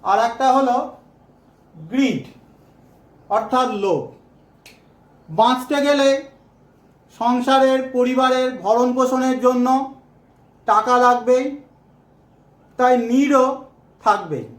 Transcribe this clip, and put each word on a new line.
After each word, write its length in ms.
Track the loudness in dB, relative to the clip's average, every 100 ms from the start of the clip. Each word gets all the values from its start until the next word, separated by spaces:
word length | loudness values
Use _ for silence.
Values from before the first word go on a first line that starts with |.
আর 160 | 0 0
একটা 340 | 0 0 0
হলো 440 | 2 0 -2 -4 -14 _ _ _ _ _ _ _ -20
গ্রিড 480 | -6 -2 -2 -2 -10 -20 _ _ _ _ _ _ _ _ _
অর্থাৎ 400 | -4 -2 -2 -2
লোভ। 380 | -2 -2 -4 -6 -18 _ _ _ _ -20 _ _ _ _ _ -10
বাঁচতে 440 | 0 0 0 -4
গেলে 500 | -2 0 2 2 0 -6 _ _ _ _ _ _ _ _ -4
সংসারের, 720 | -2 0 2 2 4 0 -2
পরিবারের 680 | -2 0 2 0 0 -2 -4
ভরণ 360 | -2 0 0
পোষণের 460 | 0 0 0 -2 0
জন্য 540 | 0 0 0 0 -2 -14 _ _ _ _ _ _ 0
টাকা 300 | 0 2 2
লাগবেই, 680 | 4 2 2 0 0 -10 -18 _ _ _ _ _ _ _ _ _ _ 0
তাই 220 | 2 2
নিডও 680 | 2 0 2 2 2 -2 -14 _ _ _
থাকবেই। 400 | 0 0 -2 -10 -10